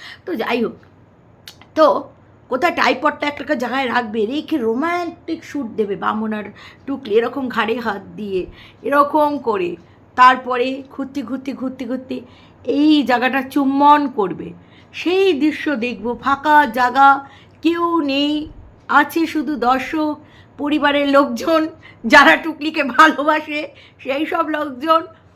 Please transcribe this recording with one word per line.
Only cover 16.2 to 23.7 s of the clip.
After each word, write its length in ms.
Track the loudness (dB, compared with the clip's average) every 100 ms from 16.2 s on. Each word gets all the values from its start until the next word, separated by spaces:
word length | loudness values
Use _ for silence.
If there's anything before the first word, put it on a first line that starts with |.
ফাঁকা 340 | -2 -2 4 4 4
জায়গা, 420 | 2 0 6 6 6 0 -20 -20 -4
কেউ 220 | -2 0 0 0
নেই, 320 | 0 0 0 -2 -6 -14 -20 -20 0
আছে 380 | 2 2 0 -2
শুধু 260 | -2 -4 -2
দর্শক, 580 | 0 0 -2 -4 -4 -6 -14 -20 -20 -8
পরিবারের 480 | -2 0 2 2 2
লোকজন, 540 | 2 2 -2 0 0 0 -8 -20 -10
যারা 300 | 4 8 8 4
টুকলিকে 460 | 0 -6 -6 -4
ভালোবাসে, 760 | -2 6 6 4 0 0 -2 -8 -8